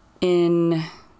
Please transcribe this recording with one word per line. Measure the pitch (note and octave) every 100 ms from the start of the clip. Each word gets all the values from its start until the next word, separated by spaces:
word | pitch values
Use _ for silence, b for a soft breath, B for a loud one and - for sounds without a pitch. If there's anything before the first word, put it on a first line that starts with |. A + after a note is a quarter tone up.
| _ _
in | F3+ F3 E3+ E3+ E3+ E3 D#3+ B B _